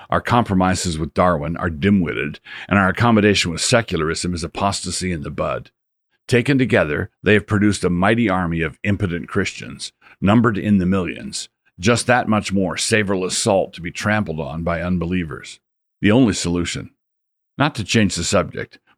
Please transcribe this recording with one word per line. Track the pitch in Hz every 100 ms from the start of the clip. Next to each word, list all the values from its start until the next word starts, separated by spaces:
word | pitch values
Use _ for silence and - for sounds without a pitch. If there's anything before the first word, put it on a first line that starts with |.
| -
our | 87
compromises | - 123 101 95 92 87 90 78
with | 80
Darwin | - 90 78 78 85
are | 90
dim-witted, | 76 98 101 76 57 76 - - - -
and | 98
our | 95
accommodation | 92 120 110 104 95 87
with | 82
secularism | - 120 110 85 78 78 90
is | 85
apostasy | 82 - 98 - 92 - 92
in | 82
the | 71
bud. | 69 80 62 - _ _ _ _ _ -
Taken | 123 120 135
together, | 117 110 78 73 95 _
they | 95
have | 104 -
produced | 104 104 95
a | 90
mighty | 87 101 117 107
army | 92 85 85
of | 78 -
impotent | 101 95 95 85 82
Christians, | 101 90 - - - - - - _
numbered | 98 117 117 95
in | 104 101
the |
millions, | 90 95 82 55 - - - _ _ -
just | 95 117 -
that | 123 -
much | 107 -
more | 98 90 78
savorless | - 110 98 95 90 -
salt | 113 95 -
to | -
be | 85
trampled | - 104 107 95 80
on | 67 80
by | 85 82
unbelievers. | 87 90 85 92 80 64 - - _ _ _ _
The | 98
only | 120 113
solution. | 90 87 87 85 - - _ _ _ _ _ _ -
Not | 143 -
to |
change | 95 117 95 82
the |
subject, | - 95 69 - 65 - _